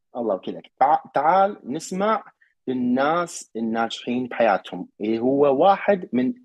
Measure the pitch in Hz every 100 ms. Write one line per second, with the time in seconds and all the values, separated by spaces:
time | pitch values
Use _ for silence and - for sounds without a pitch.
0 | _ 127 113 95 - 85 - _ 135 156
1 | - 143 151 185 196 208 - 151 - 185
2 | 208 214 - _ _ _ - 127 123 127
3 | 143 170 170 - - 113 113 113 113 -
4 | - 123 123 - 113 95 - 90 87 _
5 | 107 113 123 139 143 135 185 196 - 202
6 | 185 240 254 -